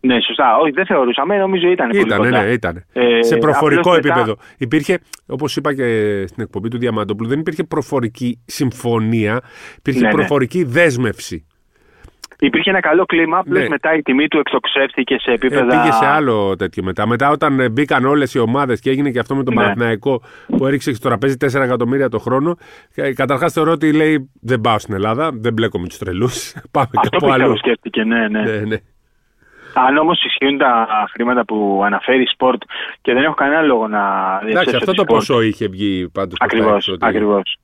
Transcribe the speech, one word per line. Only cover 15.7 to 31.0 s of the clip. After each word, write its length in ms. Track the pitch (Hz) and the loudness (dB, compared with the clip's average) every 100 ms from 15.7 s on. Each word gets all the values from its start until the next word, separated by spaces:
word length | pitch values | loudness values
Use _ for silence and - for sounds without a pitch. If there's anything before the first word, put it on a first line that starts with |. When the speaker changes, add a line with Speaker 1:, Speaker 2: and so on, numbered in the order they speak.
| 123 | 2
Speaker 2:
πήγε 100 | 120 | 4
σε 140 | 113 113 | 2 2
άλλο 500 | 151 139 110 98 95 | 2 2 0 0 -2
τέτοιο 280 | 92 - | -4 -4
μετά. 240 | 92 90 107 | -6 -2 -2
Μετά 220 | 117 139 | 2 2
όταν, 300 | 147 156 135 | 2 0 2
ε, 100 | 127 | 0
μπήκαν 360 | 113 147 143 131 | 0 0 2 2
όλες 280 | 147 131 | 2 2
οι 60 | 139 | 0
ομάδες 400 | 113 131 139 117 | 0 0 0 -2
και 100 | 131 | 0
έγινε 200 | 135 143 | 0 0
και 80 | 123 | -2
αυτό 160 | - 139 | -2 -2
με 80 | |
τον 100 | 127 | 0
Speaker 1:
Ναι. 80 | 117 | 0
Speaker 2:
Παναθηναϊκό 600 | 104 101 117 110 135 127 - - - | 0 0 -2 -2 -2 -2 -4 -20 -4
που 200 | - 131 | -2 0
έριξε 260 | 139 151 | 0 -2
στο 140 | 117 135 | -2 -2
τραπέζι 300 | 120 139 131 | 0 0 0
τέσσερα 260 | 143 131 | 0 0
εκατομμύρια 460 | 131 123 120 139 131 | 0 0 0 0 0
το 100 | 110 | -2
χρόνο, 380 | 117 127 156 170 - - _ - | -2 0 0 -4 -10 -20 _ -6
ε, 180 | 143 | -4
καταρχάς 400 | 127 135 135 165 | -2 -2 0 0
θεωρώ 180 | 165 156 | 0 0
ότι 220 | 165 156 | 2 2
λέει, 360 | 151 156 156 135 _ | 2 2 0 -4 _
«Δεν 200 | 113 127 | -4 0
πάω 180 | 113 107 | 2 0
στην 140 | - | -2
Ελλάδα, 380 | 98 104 117 160 | -2 -2 0 -4
δεν 200 | 127 117 | -2 -2
μπλέκω 260 | 113 113 98 | 0 -2 -2
με 80 | 87 | -8
τους 100 | - | -8
τρελούς, 560 | 92 90 - - - | -8 -2 -2 -4 -12
<laughs> 180 | - - | -16 -6
πάμε 160 | 147 123 - | -2 0 0
Speaker 1:
Αυτό 140 | - | 0
Speaker 2:
κάπου 160 | 175 143 | 2 2
Speaker 1:
πιστεύω 200 | 131 127 | 2 2
Speaker 2:
αλλού». 80 | 107 | 0
Speaker 1:
σκέφτηκε, 460 | - 117 113 120 | 0 -2 -4 -4
ναι, 240 | 110 117 110 | 0 0 0
ναι. 140 | 107 | -2
Speaker 2:
Ναι, 160 | 107 107 | -2 -2
ναι. 180 | 107 107 _ _ _ _ _ _ _ - - | -4 -6 _ _ _ _ _ _ _ -20 -6
Speaker 1:
Αν 240 | - 131 143 | 2 2 4
όμως 260 | 160 175 | 2 0
ισχύουν 340 | - - 135 139 | -2 -2 -2 0
τα 300 | 139 117 113 110 | 2 2 0 -2